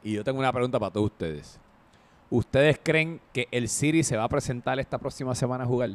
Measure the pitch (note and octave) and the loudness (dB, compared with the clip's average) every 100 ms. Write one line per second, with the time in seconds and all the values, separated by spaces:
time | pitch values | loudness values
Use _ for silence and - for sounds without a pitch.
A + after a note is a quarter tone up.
0 | G#2+ G#2+ A#2 C3+ C3 B2 B2+ B2+ G2 G#2 | -6 -4 -2 0 0 0 0 0 0 0
1 | G#2 - E2 D2 - - - _ _ _ | 0 -2 -6 -8 -12 -20 -20 _ _ _
2 | _ _ _ A#2+ - C3+ D3+ C3+ - D#3+ | _ _ _ -2 2 4 4 4 2 2
3 | D#3+ D#3+ - B2+ A#2+ B2 A2+ - D3 D#3+ | 0 -4 -8 -4 -2 -2 -2 0 2 2
4 | D#3 A2+ A#2 C#3+ - B2 C3 C3 B2 C3 | 2 0 0 -2 -2 -4 -2 -4 -4 -6
5 | C3+ - C3 A#2+ B2 B2+ A#2+ B2 A#2 | -6 -6 -4 -2 -2 -2 0 0 0